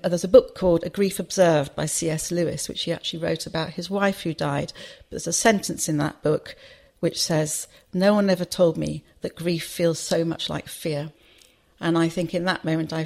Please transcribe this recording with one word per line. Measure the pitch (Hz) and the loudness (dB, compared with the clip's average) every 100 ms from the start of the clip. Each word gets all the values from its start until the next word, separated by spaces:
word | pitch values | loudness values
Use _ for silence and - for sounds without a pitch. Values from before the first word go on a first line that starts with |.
there's | 185 175 | -2 -2
a | 180 | 8
book | 240 - - | 8 8 0
called | 185 165 | 2 2
A | - | 0
Grief | - 196 - | -2 -2 -2
Observed | 175 - 175 156 143 - | -2 4 6 6 2 -2
by | 156 | -4
C | - 165 | -2 -2
S | 156 - | -2 -2
Lewis, | 175 160 - - | -2 -2 -2 -6
which | - | -6
he | - | -4
actually | 165 - 165 | -4 -6 -6
wrote | 165 160 - | -4 -4 -4
about | 165 160 | -6 -6
his | 160 175 | -6 -6
wife | 196 196 190 | 0 0 0
who | 165 | -4
died. | 151 151 143 165 - - - | -4 -2 -2 -4 -10 -18 -20
But | - | -14
there's | - - | -10 -4
a | |
sentence | 170 233 202 - 156 - | 2 4 2 0 -4 -2
in | 151 | 0
that | 151 - | -2 -2
book | 151 151 - - - - _ - | 0 0 -4 -20 -20 -20 _ -6
which | 170 - | -4 -2
says, | - 160 156 - - - _ | 0 0 0 -4 -8 -18 _
"No | 185 196 | 2 4
one | 208 202 | 4 4
ever | 180 175 | 0 0
told | - 175 160 | 2 2 2
me | 151 151 - _ | -4 -6 -12 _
that | - - | -10 -6
grief | 165 165 - | -4 -4 -4
feels | - 170 156 | -2 0 0
so | - 170 | -2 0
much | 165 165 - | 0 -4 -6
like | 156 - | -8 -10
fear." | - 170 147 156 - _ - - _ _ - | -10 -6 -6 -8 -14 _ -20 -20 _ _ -6
And | 170 165 | 0 2
I | 165 | 2
think | 175 170 | 0 -2
in | 175 175 | -2 -2
that | 170 160 | -2 -2
moment | 160 160 | -2 -2
I | 160 | -4